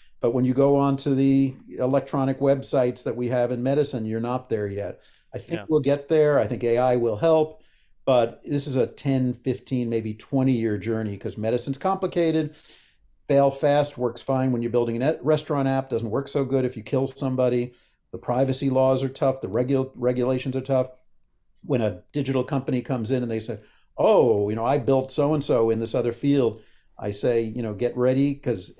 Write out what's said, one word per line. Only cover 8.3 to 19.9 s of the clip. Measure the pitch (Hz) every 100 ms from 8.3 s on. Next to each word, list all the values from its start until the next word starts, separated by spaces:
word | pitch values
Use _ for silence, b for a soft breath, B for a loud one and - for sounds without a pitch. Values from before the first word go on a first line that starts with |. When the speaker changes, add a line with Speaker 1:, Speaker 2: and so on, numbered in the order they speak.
| -
Speaker 1:
this | - 143 139
is | 131
a | 117
ten, | - 143 135 127
fifteen, | 123 - 127 - 127 120
maybe | 117 107
twenty | 107 - 139 131
year | 123 113 104
journey | 107 110 107 101
'cause | 107 98
medicine's | 107 120 131 135
complicated. | 190 190 185 175 165 160 151 B B B B B _ _ -
Fail | 139 139
fast | 135 147 143 135 -
works | 123 120
fine | - 131 131
when | 120
you're | 117
building | 120 120 113
a |
net-, | 135 -
restaurant | 151 151 - 143 135
app. | 135 131
Doesn't | 113 113
work | 117 139
so | 143
good | 135 135 131
if | 117
you |
kill | 107 131 131
somebody. | - 135 127 127 123 123 b b b _
The | -
privacy | - 123 135 127 139
laws | 131 131 135
are | 135
tough. | - 139 131
The | 123
regu-, | 104 127 135 131